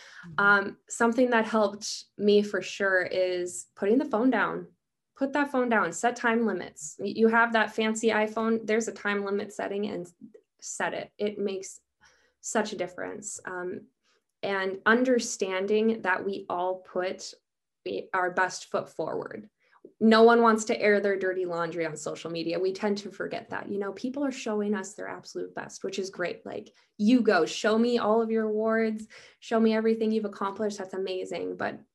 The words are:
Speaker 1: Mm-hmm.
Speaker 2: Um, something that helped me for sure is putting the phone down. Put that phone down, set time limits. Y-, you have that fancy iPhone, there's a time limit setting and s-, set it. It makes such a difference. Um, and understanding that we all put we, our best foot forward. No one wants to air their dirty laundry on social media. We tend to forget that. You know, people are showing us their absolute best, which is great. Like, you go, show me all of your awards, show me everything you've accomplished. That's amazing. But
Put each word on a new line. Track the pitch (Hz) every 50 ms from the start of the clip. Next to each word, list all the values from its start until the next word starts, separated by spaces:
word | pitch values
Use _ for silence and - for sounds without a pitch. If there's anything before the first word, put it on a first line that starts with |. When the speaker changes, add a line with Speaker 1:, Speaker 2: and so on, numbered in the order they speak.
| - - - - -
Speaker 1:
Mm-hmm. | 175 156 202 202
Speaker 2:
Um, | 202 202 196 196 - - - _ -
something | - - 233 233 233 262 254 240
that | 240 226 214
helped | 220 226 220 208 202 202 202 - - - - - _ _ -
me | 202 208 202 208
for | 208 208 - 185
sure | 185 - - - 202 196 185 185
is | 175 - - 185 185 185 180 180 175 180 - - - _ _
putting | - 202 202 233
the | 277 302
phone | - 226 208 247 262
down. | 247 202 180 165 165 180 175 - _ _ _ _ _ _ _ _ _
Put | - 277 277
that | 277 294 277 277
phone | - 254 247 240
down, | 226 208 180 165
set | 170 - - 240 247
time | - - 233 226 240 233
limits. | 208 180 170 - - - - - - - -
Y-, | 196 208 214
you | 214 226
have | 226 226 233 233 233 226
that | 220 208 214 -
fancy | 226 220 220 220 220 233 220
iPhone, | 208 214 214 214 214 226 220 226 226 226 220
there's | 208 214 233 220
a | 208
time | - - - 202 202 202 202
limit | 196 202 202 214 208
setting | - - 196 190 196 202 208
and | - - 175 175
s-, | - _ _ - - - - _ _ _ _
set | - - - - 185 165 -
it. | - - - _ -
It | 208 208 208 -
makes | 202 196 190 190 190 - - - _ _ _ _ _ _ _ _ _ _ _ _
such | - - - 220 208 -
a | 185
difference. | 175 180 175 - - - 185 - - 202 - - - -
Um, | 190 185 180 180 180 - - - _ _ _ _ _ _ _ _ _ _ _ -
and | 196 196 190 190 190 190 190 -
understanding | 214 226 247 254 262 247 233 - - - - 196 190 185 185 196 208 214 214 220 226 226 226
that | - 185 185 - -
we | 202 196 202 196 -
all | 185 175 180 185 185
put | 185 - - - 180 180 190 208 - - - - - _ _ _ _ _ _ _ _ _
we, | 185 202 180 - - -
our | 185 180 180
best | 175 185 185 180 180 - - -
foot | - 175 - -
forward. | - - 156 - - - - - - - - - _ _ _ _ _ _ - - _ _
No | 214 220 220 220
one | 226 233 233 233
wants | 233 226 214 214 -
to | - 233 -
air | - 214 208 202
their | 202 202 196 196
dirty | 190 185 185 185 180
laundry | 175 170 170 170 165 165 175 160
on | 156 151
social | 151 - 160 156 - - 165
media. | 170 165 165 165 170 175
We | 185 190
tend | 190 - 220 208 202 202
to | - 185
forget | - - 175 170 170 - - -
that. | - - - -
You | 202 196
know, | 202 196
people | 196 - - 254 254 285 285
are | 269
showing | 254 - - 226 214 208 208 208 208
us | 190 190 196 -
their | - 190 190
absolute | 180 180 - - - 180 180 180 -
best, | 175 - - - -
which | - 196 196 202
is | 190 190
great. | - - 175 170 - - -
Like, | - - - 220 - _ _ _ _ _ -
you | 208 214 254 247
go, | 208 214 190 175 156
show | - - - - 208 220 220
me | 233 247 240 -
all | - 208 220 233
of | 226 220
your | 220 220 220
awards, | 214 214 214 220 220 220 226 226 220 220 220 214 - - - - - _ _
show | - - 233 226
me | 220 220 220
everything | 220 220 226 226 220 220 220
you've | 220 220 208
accomplished. | 202 - - 202 196 196 220 220 202 208 202
That's | 185 185 196
amazing. | 185 190 185 185 185 190 190 175 175 185 - 180
But | 180 202 - - - - _